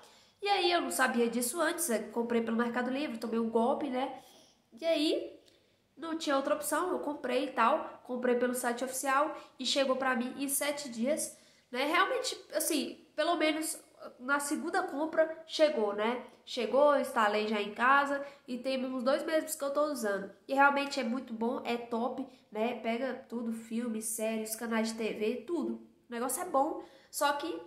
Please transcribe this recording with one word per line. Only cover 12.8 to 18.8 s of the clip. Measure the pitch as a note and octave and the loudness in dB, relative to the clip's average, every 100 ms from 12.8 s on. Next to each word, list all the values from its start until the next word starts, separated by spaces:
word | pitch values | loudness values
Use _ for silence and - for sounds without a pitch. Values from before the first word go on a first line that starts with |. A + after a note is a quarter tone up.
| A#3+ - - - | 0 -6 -8 -2
pelo | D#4 E4+ | 2 2
menos | D#4 D#4 D#4+ - - - - - | 2 2 -2 -6 -12 -20 -18 -10
na | B3 C#4+ | -2 0
segunda | C#4+ C#4 D4+ F#4 | 0 -2 0 0
compra | F#4 C4+ D#4+ E4 D#4+ - - | 0 -2 0 2 2 0 -6
chegou, | - D4+ A3+ G#3 | 4 4 4 0
né? | G3+ A3 B3 - - | 0 0 0 -6 -18
Chegou, | - B3+ A3 B3+ D4 | -10 -4 2 6 6
eu | C#4 | 6
instalei | B3 B3 G#3 G#3+ G#3+ | 2 4 4 4 2
já | G#3+ | 0
em | G3+ | -2
casa | - B3 C#4 C#4 C#4 - - - | 2 4 6 4 0 -4 -12 -10
e | B3 | -6
tem | C4 C4 | -2 -2